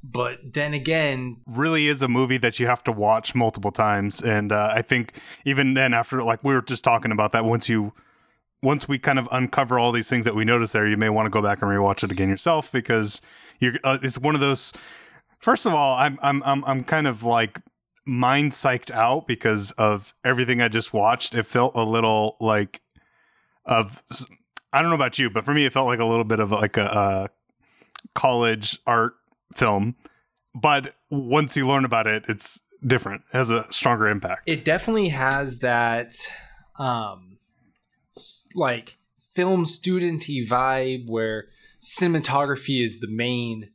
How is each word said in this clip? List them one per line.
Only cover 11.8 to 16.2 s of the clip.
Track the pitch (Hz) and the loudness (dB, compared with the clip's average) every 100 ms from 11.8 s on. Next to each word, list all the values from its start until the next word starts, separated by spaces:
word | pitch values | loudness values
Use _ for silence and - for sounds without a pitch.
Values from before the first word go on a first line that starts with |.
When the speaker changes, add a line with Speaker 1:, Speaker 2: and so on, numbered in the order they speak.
| 98 98 | 2 2
Speaker 2:
it | 98 | -2
again | 92 95 | -2 0
yourself, | 95 - 160 - | 0 0 0 0
because | 131 - 117 104 - - - - - | -4 0 0 0 -6 -12 -20 -20 -4
you're, | 127 120 | -2 0
uh, | 139 135 | -2 -2
it's | 131 123 | -2 -4
one | 139 | 0
of | 151 | 2
those. | 139 135 - - - - - - _ _ | 2 0 -4 -10 -20 -20 -20 -20 _ _
First | - 254 226 | 0 2 2
of | |
all, | 160 143 127 | 2 2 2
I'm, | 143 135 | 0 0